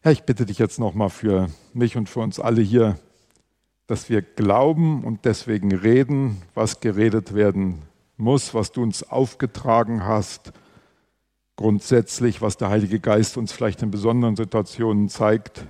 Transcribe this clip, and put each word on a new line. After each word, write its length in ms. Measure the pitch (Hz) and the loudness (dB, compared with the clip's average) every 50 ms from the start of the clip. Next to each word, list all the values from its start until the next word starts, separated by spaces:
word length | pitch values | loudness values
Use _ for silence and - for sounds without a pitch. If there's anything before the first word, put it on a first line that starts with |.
Herr, 100 | _ 160 | _ 4
ich 140 | 156 - - | 4 4 2
bitte 200 | - 135 - 127 | -2 -2 -2 -2
dich 140 | 98 104 - | -6 0 -2
jetzt 220 | 120 98 - - | -2 -2 0 -4
nochmal 300 | 117 101 82 110 107 95 | -4 -4 -2 0 -2 -2
für 380 | - - - 110 98 95 92 80 76 _ _ _ _ | -2 -2 0 2 2 2 0 -2 -4 _ _ _ _
mich 240 | 123 120 113 - | 0 0 0 0
und 120 | 123 107 - | -2 -6 -4
für 100 | - 123 | -6 -6
uns 220 | 110 107 - - | -6 -4 -6 -4
alle 220 | - 113 117 113 110 | -2 0 2 2 2
hier, 360 | 98 110 123 113 107 92 76 _ _ _ _ _ _ _ _ _ _ _ _ _ _ _ _ _ | 4 4 4 4 4 2 -2 _ _ _ _ _ _ _ _ _ _ _ _ _ _ _ _ _
dass 240 | _ 113 107 - - | _ -8 -8 -4 -2
wir 120 | 113 104 90 | -2 -2 -2
glauben 840 | _ _ - 110 98 98 117 135 147 165 151 170 160 156 131 113 | _ _ -2 2 2 4 4 4 4 2 2 2 0 0 -2 -4
und 200 | 113 113 104 - | -6 -8 -2 -2
deswegen 480 | 123 107 - - - 110 107 92 101 98 | -2 -2 -2 -2 -4 -4 0 0 0 0
reden, 720 | 92 92 110 120 127 135 123 143 135 139 127 107 92 90 - _ | 2 4 4 4 4 4 2 0 -2 -2 -2 -4 -6 -12 -12 _
was 260 | - 110 110 - - | -2 -2 -2 -4 -4
geredet 520 | - 117 98 98 107 113 104 110 95 - 101 | -4 -4 0 2 2 2 2 0 -4 -2 0
werden 500 | 104 104 101 92 98 98 95 90 80 76 - _ _ _ _ _ | 2 2 2 2 0 -2 -4 -4 -8 -12 -18 _ _ _ _ _
muss, 380 | - 107 117 135 139 - - - | -4 0 2 2 2 0 -2 -4
was 180 | 113 101 - _ | -4 -4 -4 _
du 100 | 127 120 | -4 -4
uns 260 | 113 95 - - _ | -2 -4 -6 -10 _
aufgetragen 960 | - 127 135 123 - - - 127 - - - 123 113 117 117 104 117 110 92 | -2 -2 -2 -2 -2 -6 -6 -6 -6 -6 0 2 2 2 2 2 -2 -4 -2
hast, 480 | 101 110 107 101 - - - _ - - - _ _ _ - _ _ _ _ _ _ _ _ _ _ _ _ _ _ _ | 0 0 0 -2 -4 -10 -18 _ -20 -20 -20 _ _ _ -20 _ _ _ _ _ _ _ _ _ _ _ _ _ _ _
grundsätzlich, 880 | - - 110 104 101 - - 131 120 110 - - - 120 123 101 - | -2 0 2 2 2 2 2 2 2 2 0 -4 -2 0 0 0 0
was 160 | 110 107 101 | -4 -4 -4
der 140 | - - 95 | -2 -2 0
Heilige 280 | 101 107 104 95 104 107 | 2 0 0 0 -2 -2
Geist 380 | - - 107 107 110 107 - | 0 2 2 2 2 0 -2
uns 160 | 127 113 101 - | -6 -8 -8 -6
vielleicht 300 | - 120 110 95 - - | -4 -4 -4 -4 -4 -6
in 80 | 107 | -6
besonderen 460 | 98 104 98 113 117 123 120 117 107 | -4 -2 0 0 0 2 0 0 0
Situationen 720 | 98 113 98 - 113 101 - - - 117 113 107 104 104 98 | -2 -4 -2 -2 -2 -2 -2 -6 -4 -2 0 2 0 0 -2
zeigt 580 | - - 110 107 110 107 - - _ - - | -2 0 2 2 2 2 0 -8 _ -18 -18